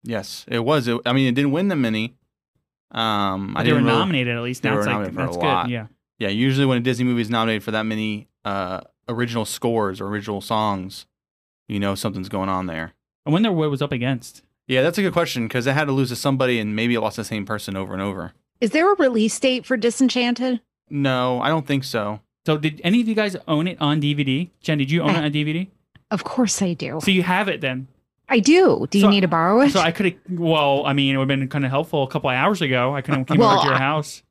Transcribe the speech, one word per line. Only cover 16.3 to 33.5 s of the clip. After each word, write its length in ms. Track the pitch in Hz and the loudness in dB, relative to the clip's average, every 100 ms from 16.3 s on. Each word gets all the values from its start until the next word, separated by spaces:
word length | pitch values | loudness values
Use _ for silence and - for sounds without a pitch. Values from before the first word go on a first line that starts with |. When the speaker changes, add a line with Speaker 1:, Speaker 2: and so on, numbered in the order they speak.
| 135 127 120 | 2 2 2
Speaker 1:
and 160 | 107 | 0
maybe 200 | 107 120 | 0 0
it 60 | 117 | 0
lost 160 | 107 110 | 0 -4
the 80 | |
same 220 | 104 110 98 | -6 -6 -4
person 300 | 107 - 95 | -6 -6 -6
over 160 | 95 | -6
and 100 | 95 | -4
over. 300 | 101 95 85 _ _ _ | -4 -6 -10 _ _ _
Speaker 3:
Is 100 | 226 | -2
there 220 | 302 359 | 2 2
a 40 | 392 | 4
release 420 | 269 233 214 - | 2 2 0 0
date 260 | 269 254 | 0 0
for 120 | - 262 | -2 0
Disenchanted? 840 | 233 - 262 254 240 240 254 247 _ _ _ | 0 2 2 2 -2 0 -2 -4 _ _ _
Speaker 1:
No, 500 | 147 139 127 127 123 | -2 0 2 0 0
I 80 | 135 | 0
don't 180 | 160 143 | 0 0
think 180 | 139 | -2
so. 360 | 135 117 104 107 _ _ | -2 -4 -4 -8 _ _
Speaker 2:
So 140 | - 156 | -2 0
did 220 | 156 151 | -2 -4
any 180 | 170 233 | 0 2
of 60 | 226 | 2
you 80 | |
guys 220 | 220 208 185 - | 0 -2 -4 -2
own 220 | 151 175 | 0 0
it 120 | - | -2
on 200 | 147 151 | 0 2
D 120 | 147 | 0
V 100 | 147 | 0
D? 260 | 139 135 175 _ | 0 0 -4 _
Jen, 180 | - 151 | -2 0
did 120 | 135 | 2
you 120 | 165 | 2
own 80 | 156 | 2
Speaker 3:
I 100 | 165 | 2
Speaker 2:
it 40 | 151 | 0
on 60 | |
D 120 | 151 | -2
V 80 | 151 | -2
D? 180 | 160 190 _ _ _ _ | -4 -6 _ _ _ _
Speaker 3:
Of 140 | 208 | -6
course 360 | - - 220 - | -4 0 0 0
I 120 | 185 | -2
do. 260 | 165 160 156 | -2 -6 -2
Speaker 2:
So 120 | 160 | 2
you 100 | 185 | 2
have 260 | 180 185 196 | 2 0 0
it 120 | 151 | -4
then? 260 | 135 127 131 _ _ _ - | -4 -6 -10 _ _ _ 0
Speaker 3:
I 120 | 254 | 2
do. 480 | 208 339 370 135 123 | 6 8 6 4 2
Do 80 | 202 | 4
you 60 | |
Speaker 2:
So 60 | 202 | 6
Speaker 3:
need 100 | 202 | 6
to 80 | 185 | 4
borrow 320 | 165 170 220 | 2 4 4
it? 100 | 285 | 4
Speaker 2:
So 80 | 277 | 4
I 140 | 165 | 2
coulda, 240 | 165 190 - - | 2 -2 -2 -8
well, 560 | 175 170 160 143 139 | -2 2 4 4 2
I 80 | 147 | 2
mean, 220 | 139 135 | 2 2
it 40 | 135 | 2
would've 100 | 135 | 0
been 200 | 139 135 | 0 -2
kinda 200 | 147 131 | -2 0
helpful 340 | 135 160 156 | -2 0 -2
a 60 | 131 | 0
couple 220 | 156 143 | -2 0
of 40 | |
hours 260 | 127 165 196 | 2 2 2
ago. 360 | 147 127 123 139 | 0 2 0 -2
I 40 | |
coulda 240 | 131 147 | -2 -2
came 140 | 131 160 | 2 4
Speaker 3:
Well, 120 | 226 | 6